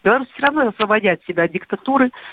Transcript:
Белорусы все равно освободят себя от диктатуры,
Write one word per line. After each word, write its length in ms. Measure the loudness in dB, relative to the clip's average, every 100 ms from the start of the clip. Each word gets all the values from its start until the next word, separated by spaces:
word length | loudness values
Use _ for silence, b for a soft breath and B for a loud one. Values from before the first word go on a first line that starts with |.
Белорусы 260 | 0 0 -2
все 80 | -2
равно 240 | -2 0 -2
освободят 520 | -2 0 0 0 -2 -4
себя 180 | -2
от 80 | -2
диктатуры, 600 | -4 -8 -8 -2 0 0 B B